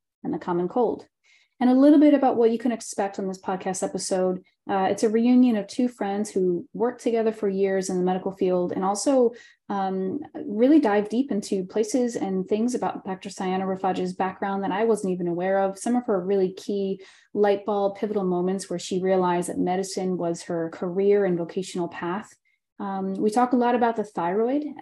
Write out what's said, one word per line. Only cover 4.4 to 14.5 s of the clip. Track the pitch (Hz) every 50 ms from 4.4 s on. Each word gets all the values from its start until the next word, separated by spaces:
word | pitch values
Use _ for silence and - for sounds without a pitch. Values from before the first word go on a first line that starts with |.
| - _ _ _ _ -
Uh, | 202 190 190 -
it's | 208 - -
a | 220
reunion | 214 226 233 247 254 247 254 247 226
of | 208 196
two | - - - 247 247
friends | - - 208 196 196 202 208 -
who | - 202 185 180 175 170 - - -
worked | 185 220 247 247 - -
together | 240 226 226 214 226 220
for | - - 202
years | 190 190 196 190 196 190 185 185
in | 185 180
the | 180
medical | 180 185 185 - 190 185
field | - 190 180 180 180 180 175 -
and | 196 190
also, | 190 208 208 - 294 277 262 247 226 240 - - - _ _ _ -
um, | 208 196 190 190 190 190 190 190 185 - - - -
really | - - - 202 214 240 269 311 311
dive | - 214 202 208 202 208
deep | 214 233 277 -
into | 202 202 202 - 208 190 185
places | 185 - 214 220 214 - 262 247 240 233
and | - 196 196 190 185 185 -
things | 208 208 226 247 247
about | 202 190 180 - - -
Doctor | 202 190 185 - 202
Sayana | - - - 185 185 190 190
Rafaja's | 185 190 185 - 190 185 190 185 180 185
background | - 190 185 185 - 208 196